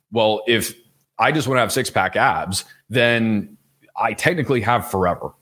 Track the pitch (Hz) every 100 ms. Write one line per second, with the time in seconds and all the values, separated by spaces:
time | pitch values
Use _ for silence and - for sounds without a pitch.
0 | _ 113 110 107 120 117 - - _ _
1 | _ - 117 151 131 131 110 - 123 -
2 | 92 104 131 82 80 95 - - _ 117
3 | 117 117 113 107 - - _ _ _ -
4 | 113 107 151 180 135 131 107 120 92 95
5 | 92 85 71 -